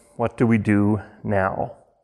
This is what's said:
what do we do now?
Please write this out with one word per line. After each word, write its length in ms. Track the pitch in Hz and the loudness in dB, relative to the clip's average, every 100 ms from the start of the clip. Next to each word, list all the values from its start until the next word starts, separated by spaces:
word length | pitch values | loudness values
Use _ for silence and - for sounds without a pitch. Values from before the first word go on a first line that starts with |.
| _ - | _ -8
what 200 | 117 - | -6 0
do 100 | 120 | 2
we 120 | 113 | 2
do 420 | 101 104 104 104 - - | 2 2 2 0 -6 -12
now? 520 | - 101 95 - - - _ _ | -4 -2 0 -2 -8 -10 _ _